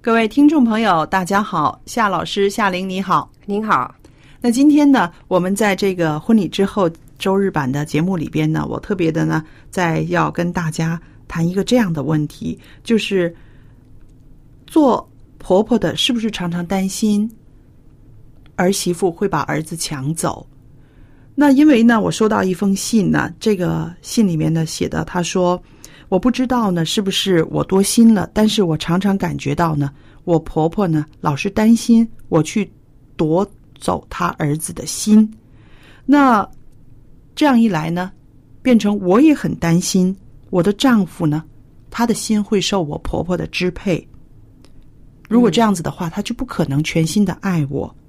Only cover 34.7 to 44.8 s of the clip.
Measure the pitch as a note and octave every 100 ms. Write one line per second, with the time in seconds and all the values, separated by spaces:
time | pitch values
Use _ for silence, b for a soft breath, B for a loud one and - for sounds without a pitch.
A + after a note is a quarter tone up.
34.7 | E3+ A#3+ - - G#3+ G#3+ - _ b b
35.7 | b b b - C#4+ C4+ A3 - - -
36.7 | - - - - - - - D4+ A#3+ A3+
37.7 | E3 D#3+ E3+ F#3 - - - - - -
38.7 | A#3 G#3 G#3 F#3 G3 D#4 C#4+ - - E3+
39.7 | E3 F3 F#3+ F#3 F#3+ - - - F#3 F3
40.7 | G#3 C#4 A#3 F3+ - D#3+ D3+ - - -
41.7 | - - - A#3+ G#3+ - G#3+ G3+ G#3 E3
42.7 | G3 D3+ D3+ - - E3 F3 D#3+ - F3+
43.7 | F3+ G#3 E3+ - - - - - - -
44.7 | -